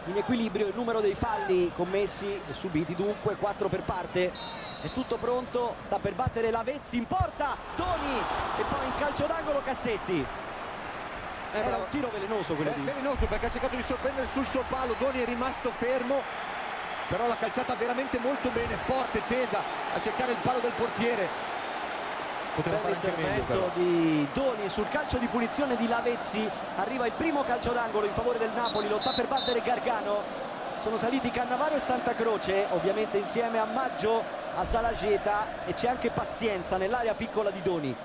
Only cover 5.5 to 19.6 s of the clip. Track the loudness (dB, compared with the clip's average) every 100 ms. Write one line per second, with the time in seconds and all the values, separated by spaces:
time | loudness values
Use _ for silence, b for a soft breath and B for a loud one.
5.5 | 0 0 -2 -2 -2 0 0 0 2 0
6.5 | 0 -2 -4 -2 -2 0 2 2 2 -2
7.5 | -2 -6 -4 -2 0 0 -2 -2 -4 -2
8.5 | -2 -2 -2 -2 0 0 0 0 0 0
9.5 | 0 0 -2 -2 -2 0 0 -2 -6 -10
10.5 | -10 -8 -8 -8 -8 -8 -8 -8 -8 -6
11.5 | -2 0 0 -2 -2 -2 -2 -2 -2 0
12.5 | 0 0 0 -2 -2 -2 0 0 2 0
13.5 | 0 -2 -2 -2 -2 0 -2 -2 0 0
14.5 | 0 0 -2 0 0 0 2 0 0 -2
15.5 | -2 -4 0 0 2 2 0 0 -6 -6
16.5 | -6 -6 -6 -6 -6 -2 0 2 2 0
17.5 | 0 -2 0 0 0 0 0 0 0 0
18.5 | 0 -2 -2 0 0 2 -2 0 0 2
19.5 | 0